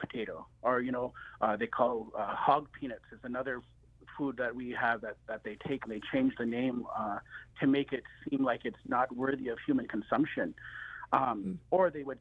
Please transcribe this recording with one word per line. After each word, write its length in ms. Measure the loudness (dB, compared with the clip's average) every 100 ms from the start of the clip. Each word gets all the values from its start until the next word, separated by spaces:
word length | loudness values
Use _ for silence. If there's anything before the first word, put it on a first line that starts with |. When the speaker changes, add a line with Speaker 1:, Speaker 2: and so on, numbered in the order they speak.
Speaker 1:
potato, 440 | -6 -4 -6 -8 -14 -2
or, 180 | 2 2
you 100 | 2
know, 220 | -2 -4 -6 -16 0
uh, 160 | 0 2
they 120 | 0
call, 400 | 4 4 2 -4 -4
uh, 160 | -4
hog 320 | 2 4 4 2
peanuts 320 | -8 -8 -8 -14
is 80 | -12
another 400 | -6 -4 -4 -6 -8 -20 -20 -20 -16 -2
food 180 | -2 0
that 160 | -2
we 180 | -2 -4
have 300 | 0 2 2
that, 140 | -2 -8 -8
that 160 | -8
they 120 | -8 -8 -4
take 160 | -4
and 80 | -2
they 80 | -6 0
change 200 | 2 2 2
the 100 | -2
name, 380 | 0 0 0 -4 -4
uh, 200 | -4 -4 -8 -16 -16 0
to 80 | 4
make 240 | 4 2
it 100 | -4 -6 -12 -2
seem 140 | 2
like 200 | 2 2
it's 120 | -2 -6 -2
not 260 | 0 2
worthy 340 | 0 0 0 -2
of 100 | -2
human 220 | 2 2 2
consumption. 680 | -4 0 2 2 0 -2 -4 -12 -12 -12 -12 0
Um, 320 | 2 2 0
Speaker 2:
Mm. 140 | -4 -6 2
Speaker 1:
or 200 | 4 4
they 120 | 2
would 160 | -6 -8